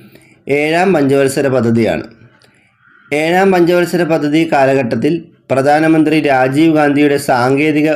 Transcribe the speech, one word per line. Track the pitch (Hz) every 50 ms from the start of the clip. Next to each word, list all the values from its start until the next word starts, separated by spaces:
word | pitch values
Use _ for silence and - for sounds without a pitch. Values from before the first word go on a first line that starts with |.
| - - - - _ _ _ _ -
ഏഴാം | - 139 143 151 156 160 170 185 196 180
പഞ്ചവത്സര | 151 139 131 139 139 139 135 135 156 143
പദ്ധതിയാണ്. | 139 127 127 117 117 113 117 113 98 82 73 - - - _ - - _ _ _ _ _ _ _ _ _ _ _ _ _ _ _ -
ഏഴാം | 143 147 156 165 175 185 196 196
പഞ്ചവത്സര | 190 180 175 165 175 175 175 170 - 170 175
പദ്ധതി | 151 165 156 147 147 147 160 165
കാലഘട്ടത്തിൽ | 160 151 143 135 135 135 135 131 117 - 113 135 147 170 165 - - _ _ _
പ്രധാനമന്ത്രി | - 127 135 131 143 147 151 160 160 160 160 151 151 156 156
രാജീവ് | 139 147 135 127 131 131 135 147 165 165 156
ഗാന്ധിയുടെ | 156 147 143 139 143 147 147 143
സാങ്കേതിക | 143 143 - 135 120 120 131 135 139 151 156 147 151 151 156 151